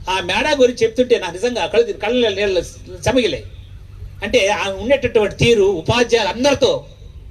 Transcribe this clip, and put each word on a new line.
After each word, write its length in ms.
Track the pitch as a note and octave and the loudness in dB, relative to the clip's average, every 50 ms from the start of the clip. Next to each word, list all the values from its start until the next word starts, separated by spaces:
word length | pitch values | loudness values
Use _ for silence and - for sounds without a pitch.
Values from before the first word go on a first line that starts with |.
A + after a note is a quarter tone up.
| - F3 | -6 -4
ఆ 100 | F#3+ F#3+ | -4 -4
మేడం 420 | F3+ F3 F#3+ A3 C4+ D#4 D4+ C#4 | -2 -2 -2 -2 0 0 4 4
గురించి 220 | B3+ A#3+ B3 - A3 | 4 4 4 2 0
చెప్తుంటే 360 | A3 A3 A#3+ B3 A#3+ A#3 G#3 | 0 2 0 2 2 2 0
నాకు 120 | F#3+ F3 | 0 -4
నిజంగా 340 | E3+ F3+ G3+ B3 B3 G#3+ E3+ | -6 -4 -4 -4 -2 -2 -4
కళ్ళు 200 | D#3+ - A3 A#3 | 0 2 2 2
తిరిగి, 160 | - F3+ - | 0 -2 -6
కళ్ళ 280 | G#3 G#3+ B3 B3+ A#3+ G#3+ | -4 -2 0 0 0 0
నీళ్ళు 300 | G3 F#3+ G#3 G3+ F#3 F3 E3 - - - - - - F3+ - | 0 0 0 0 0 0 -2 -4 -12 -18 -18 -18 -16 -4 -2
చెమగిలే. 360 | G#3 A#3+ C4 A#3 F3+ C#3 A2+ G2+ - - - - - - - - - - - - - - - G3+ | 0 2 2 0 0 -4 -6 -10 -14 -16 -18 -18 -18 -20 -20 -20 -20 -18 -16 -16 -16 -12 -10 -6
అంటే 240 | G#3+ A#3+ B3+ F#3+ | 0 2 2 2
ఆమె 240 | G3+ G#3 - G3 G3 | 2 0 -2 -2 -6
ఉండేటటువంటి 640 | F#3+ F#3+ G3 B3 C#4+ C4+ B3 A#3 - A3 G#3 G3 D#3 | -6 -6 0 0 0 0 0 0 2 2 2 2 0
తీరు, 280 | - A3+ A#3 A#3 G#3 F#3+ | 2 4 4 6 4 4
ఉపాధ్యాయులు 640 | G3+ G3+ D#3+ D#3 - A3 B3 B3 A#3 A#3 A3+ G#3 G3 | 2 2 0 -2 0 0 0 2 2 2 0 0 -2
అందరితో, 560 | G3 A3+ B3+ C#4+ C#4 C4 C4 G3+ D#3 C3 - - - - - - - - - - | -2 0 2 2 2 4 2 0 0 -2 -6 -12 -20 -20 -20 -20 -18 -18 -18 -18